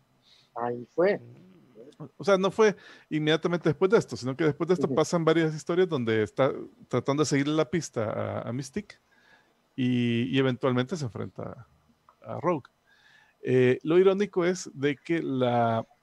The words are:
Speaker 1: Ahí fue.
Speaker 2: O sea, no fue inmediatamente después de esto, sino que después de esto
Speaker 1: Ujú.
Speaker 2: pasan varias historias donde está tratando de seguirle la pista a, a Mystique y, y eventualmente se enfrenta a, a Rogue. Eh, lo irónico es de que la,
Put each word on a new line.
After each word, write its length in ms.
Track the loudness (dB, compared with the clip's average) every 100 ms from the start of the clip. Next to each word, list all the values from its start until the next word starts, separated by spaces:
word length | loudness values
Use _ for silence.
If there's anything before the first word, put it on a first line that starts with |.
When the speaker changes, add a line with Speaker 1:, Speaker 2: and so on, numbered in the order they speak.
| _ _ _ _ _ -8
Speaker 1:
Ahí 320 | -6 -6 -6
fue. 280 | 0 0 0 -8 -20 -20 -20 _ -20 -20 -18 -18 -6
Speaker 2:
O 60 |
sea, 140 | 0 2
no 140 | 2
fue 240 | 2 2 2 -10 -20 -6
inmediatamente 600 | -2 0 0 0 -2 -2
después 200 | 0 4
de 80 | 2
esto, 180 | 2 -6
sino 180 | -6 -2
que 80 |
después 240 | 0 0 0
de 80 | 0
esto 100 | 0
Speaker 1:
Ujú. 80 | 0
Speaker 2:
pasan 300 | 0 2 2
varias 300 | 2 2 -2
historias 340 | -4 0 0
donde 320 | 0 0 0
está 280 | 0 0 0 0 -10 _ -6
tratando 340 | -4 0 0
de 40 | 0
seguirle 300 | 0 0 -2
la 140 | -2
pista 420 | -4 -4 -6 -4
a, 300 | -4 -6 -6 -8
a 40 |
Mystique 440 | -8 -8 -10 -12 -16 _ _ _ _ _ _ _ -4
y, 480 | -2 0 0 0 0 0
y 20 |
eventualmente 580 | 0 0 0 0 -2 -6
se 100 | -8
enfrenta 640 | -8 -10 -12 -14 -14 -20 _ _ _ _ _
a, 140 | -14 -6
a 40 |
Rogue. 300 | -4 -4 -6 _ _ _ _ _ _ _
Eh, 380 | 0 4 4 2
lo 140 | 2 4
irónico 480 | 4 4 0 -2 -2
es 240 | -2 -8
de 220 | -4 -4 -2
que 260 | -4 -4
la, 640 | -2 0 2 2 2 0 -4 _